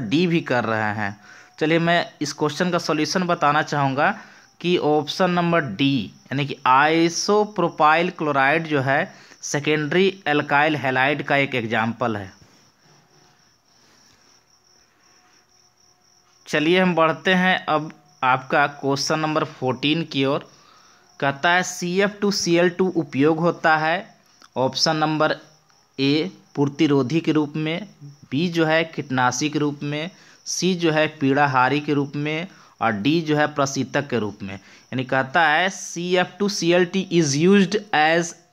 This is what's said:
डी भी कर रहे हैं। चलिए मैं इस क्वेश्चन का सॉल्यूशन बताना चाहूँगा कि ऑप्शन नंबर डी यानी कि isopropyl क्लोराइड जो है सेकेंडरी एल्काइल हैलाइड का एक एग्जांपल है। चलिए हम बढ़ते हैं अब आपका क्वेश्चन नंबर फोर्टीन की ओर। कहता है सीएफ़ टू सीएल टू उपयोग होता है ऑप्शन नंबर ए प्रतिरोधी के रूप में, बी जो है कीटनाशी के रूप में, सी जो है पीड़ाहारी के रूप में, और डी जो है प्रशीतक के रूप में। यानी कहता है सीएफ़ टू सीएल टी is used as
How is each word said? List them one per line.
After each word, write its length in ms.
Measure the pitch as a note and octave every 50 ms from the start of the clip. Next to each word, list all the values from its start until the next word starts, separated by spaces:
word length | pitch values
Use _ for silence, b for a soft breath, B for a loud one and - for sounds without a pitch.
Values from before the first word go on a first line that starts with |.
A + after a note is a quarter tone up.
| C3
डी 220 | G2 A#2 D#3 F#3
भी 140 | E3+ E3 E3
कर 220 | D#3 - C3 A#2+ A2
रहे 300 | A2 A2+ A2 A2 G#2+ G#2
हैं। 240 | G#2+ G#2 G2+ G2+ B B B B B B B B -
चलिए 200 | D#3+ D#3 E3 E3
मैं 260 | E3+ E3+ E3+ E3+ - - - -
इस 120 | D3 C#3+ -
क्वेश्चन 360 | - D3+ D3+ D3 - F3+ F3+
का 60 | F3
सॉल्यूशन 460 | E3+ - - D#3+ D3+ D3+ D3 - F#3+ F3+
बताना 380 | F3 E3+ D#3 D3+ D3 D3 D3+
चाहूँगा 480 | D3+ - D#3 C#3+ C#3+ C#3 C3 C#3 D#3 F#3 G#3+ B B B B B B B _ -
कि 140 | - F3 F3+
ऑप्शन 540 | - - D3 D3+ D3+ C#3+ D3 - - F#3+ F3+
नंबर 300 | F3 F3 E3+ E3+ E3+ E3 D3+ B2 G2
डी 200 | G2 C#3 C#3 C#3 B2 F#2+
यानी 400 | - - - _ - B2+ C#3 C#3+
कि 100 | C#3+ - - -
isopropyl 1400 | B2+ B2+ C3+ D3 D#3 E3 E3 E3 E3+ E3+ - - - G#3 G#3+ G#3+ G#3+ G#3 - E3+ D#3+ - - D#3 D3+ D#3 E3 F3 F3+ F3
क्लोराइड 500 | - E3 D3 C#3 C#3 C3+ C#3 D#3 E3 E3
जो 140 | D3+ D3+ C#3
है 320 | B2+ C3+ C3+ D3+ F3+ - B B B B B B -
सेकेंडरी 640 | - - D3 C#3+ D3+ D3+ D3+ D3+ C#3+ D#3+ F3+ G3 F#3+ F#3+ - -
एल्काइल 480 | D3 D3 D3 D3 D3 D3 C#3+ D3 D#3+ D3+
हैलाइड 480 | C3+ B2+ C3 C3 B2+ C3 C#3 D3+ C#3 -
का 140 | - D3
एक 180 | C#3 C#3 C3+ C3
एग्जांपल 600 | B2+ A2+ A2 A#2 A2+ A2+ A#2 A2 - B2 A#2 A2
है। 140 | G2+ G2 F#2 - _ - _ _ _ _ _ _ _ _ _ _ _ _ _ _ _ _ _ _ _ _ _ _ _ _ _ b b b b b b b b b b b b b b _ _ _ _ _ _ _ _ _ _ _ _ _ _ _ _ _ _ _ _ _ _ _ _ _ _ _ _ _ _ _ _ _ _ _ _ _ _ _ _ _
चलिए 340 | - - D3+ D3 D#3+ F3+ F#3+
हम 140 | F#3 F3+ E3+
बढ़ते 380 | D#3+ D#3+ D#3+ D#3 C#3+ - F#3+ F#3
हैं 220 | F3+ F3+ F#3 F#3 - -
अब 260 | - D#3 D3+ D#3 D#3+ - - _ _ _ _ C3+
आपका 420 | B2+ B2+ C3+ C#3 - E3+ D3+ C#3+
क्वेश्चन 520 | C#3+ - - - C3+ C#3 C#3 - - D#3+ D#3
नंबर 240 | D#3 D#3 D3+ D#3 D3+ D3
फोर्टीन 520 | - - C3 B2+ B2 B2 - C#3+ D#3 E3+ D#3+
की 220 | D3+ - C3+ C3+
ओर। 240 | C3+ C#3+ F3 - b b b b b b b b b b b b b b -
कहता 320 | C#3+ C#3 C#3 C#3 F3 E3+
है 100 | F3 F3+ F3+
सीएफ़ 540 | - - - F3+ F3 F3+ F#3+ G3+ G3+ G#3 -
टू 100 | G#3 G3+
सीएल 380 | G3 - - F3 E3+ E3+ F3 F3+
टू 180 | F3 - F#3+ F#3 -
उपयोग 440 | E3+ D3+ C#3+ - B2+ C#3+ D#3 E3 D#3+
होता 360 | E3+ E3+ D#3 - - E3 D#3
है 320 | D#3 D#3 D#3 E3+ F#3+ G#3 - - b b b b b b b _
ऑप्शन 380 | B2 C3 B2+ - - - E3 D#3
नंबर 400 | D#3 D#3 D#3 D#3 D3+ D#3 D3+ - - - - _ _ _ _ _ _ _ _ _ -
ए 320 | C3+ C#3 D3 D#3 E3 F#3+ - - _ _ -
प्रतिरोधी 640 | C#3 C#3+ C#3 C#3 - D#3+ C#3+ C#3+ C#3 C3 A#2+ D#3 E3
के 120 | D#3+ D#3+
रूप 220 | D3 D#3 D3+ C#3+ D3
में, 320 | D#3 D#3 D#3 E3 F3+ G#3 - - _ D3 - - _ - -
बी 160 | C3 C#3 F3 F3+
जो 160 | E3 E3 D#3+
है 180 | D#3 D#3+ D#3+ E3
कीटनाशी 640 | E3 - - C#3+ C#3+ C3 B2+ B2+ B2+ A#2+ - D3+ D3
के 100 | D3 D3+
रूप 200 | D3 D3 D3 D3 D3
में, 260 | D3 D3 D3+ D#3+ F#3 B B B B B B B
सी 280 | - - - E3+ F#3 F#3+
जो 160 | E3+ E3+ D#3+
है 160 | D#3 D#3 D#3 D3+ D#3 -
पीड़ाहारी 600 | C#3+ C3+ C3+ C#3+ D3 C#3 C3 B2+ B2+ B2+ C#3 D3
के 140 | D3 D#3 D3
रूप 220 | C#3+ C#3 C#3 -
में, 320 | D3 D3 D3+ D#3 D#3 F3+ F#3+ B B B B B B
और 100 | A2+ A2+ A2
डी 280 | G2+ G2+ C#3 D#3+ F3
जो 160 | D#3 D3+ D3+
है 100 | D3 D3+ C#3+ D3
प्रशीतक 520 | C#3+ C#3 C3+ - C3+ B2+ - - D3 C#3 C#3
के 100 | B2+ A2+
रूप 200 | G#2+ G2+ G2 - G2+
में। 100 | F#2+ G2
यानी 500 | F#2+ - - - - _ _ B2+ B2+ B2+
कहता 420 | C3 C3+ C3 C3+ C3+ C3+ F3+ D#3+
है 220 | D3+ D3+ E3 F3+ F#3+
सीएफ़ 680 | F#3+ - - - - E3+ F3 F3+ F3+ F3+ F3+ F3 - -
टू 100 | G3+ G3+
सीएल 360 | G3+ - E3+ E3 F3 F3+ F3+
टी 220 | F3 - F#3+ F#3 - E3
is 220 | E3+ D#3+ C#3+ C3+ C#3+
used 380 | E3 F#3 G3+ G3+ F#3+ E3+ G#3 G#3+ - - -
as 380 | D3+ D3+ D#3+ E3 E3+ E3+ E3+ - - _ _